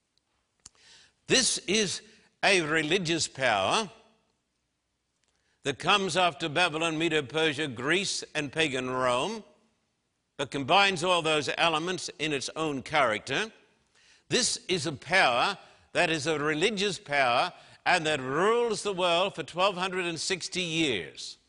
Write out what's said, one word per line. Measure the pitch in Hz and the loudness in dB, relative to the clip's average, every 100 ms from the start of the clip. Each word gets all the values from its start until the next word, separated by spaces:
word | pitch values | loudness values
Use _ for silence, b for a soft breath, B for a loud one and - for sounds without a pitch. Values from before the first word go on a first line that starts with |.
| _ _ _ _ _ _ - b b b b b - | _ _ _ _ _ _ -20 b b b b b 0
This | 233 226 - - | 2 2 -2 0
is | 214 196 - b b b _ | 0 0 -4 b b b _
a | 180 196 | 2 4
religious | 151 160 151 190 160 165 - | 4 0 2 0 0 -2 -2
power | - 131 104 95 180 208 - _ _ _ _ _ _ _ _ _ _ _ _ _ _ _ _ | 0 2 2 2 0 -2 -8 _ _ _ _ _ _ _ _ _ _ _ _ _ _ _ _
that | - 135 | -6 -2
comes | 151 202 190 156 | 2 2 2 2
after | 180 - 165 | 2 0 -2
Babylon, | 143 180 156 165 156 | 2 2 2 -2 0
Medo-Persia, | 165 156 131 147 160 139 156 | 0 0 0 0 0 0 -4
Greece, | 117 127 175 190 - - 156 | -4 0 0 0 -6 -6 -6
and | 147 | -4
pagan | 160 160 127 127 | -2 0 -2 -4
Rome, | 127 127 123 160 220 196 _ _ _ _ _ _ _ _ - | 0 2 2 0 -6 -12 _ _ _ _ _ _ _ _ -8
but | 139 | -6
combines | 143 131 180 196 185 | -4 2 4 4 2
all | 175 180 | 0 2
those | 160 156 143 - | 2 0 0 0
elements | 165 156 170 185 - - | 2 2 -2 -6 -8 -6
in | 156 | -4
its | 143 - | -4 -6
own | - 156 139 | -6 -4 -4
character. | - 151 127 107 - 139 214 - _ _ b b b b - | -2 2 2 0 -2 -4 -4 -10 _ _ b b b b -4
This | 208 240 - - | 0 0 -2 -4
is | 180 147 | -4 -4
a | |
power | 139 - 185 156 123 170 196 B B B | -8 0 4 4 4 0 -2 B B B
that | 139 170 | 0 2
is | 160 143 | 0 -2
a | 151 | -2
religious | 147 151 196 208 202 175 | 0 0 0 0 -2 -4
power | - 143 131 123 175 B B B | -2 2 2 2 0 B B B
and | - 175 156 | 2 2 2
that | 147 | -2
rules | 127 143 196 233 240 208 | -2 0 2 2 0 -2
the | 202 | -4
world | 185 180 170 190 | -2 0 2 0
for | - | -4
twelve | 151 160 196 180 | -8 0 0 0
hundred | 190 185 | -4 -4
and | 175 160 | -4 -4
sixty | - 180 - 175 | -4 -4 -4 -6
years. | 180 160 156 104 73 57 - - | -2 0 0 0 -4 -12 -16 -16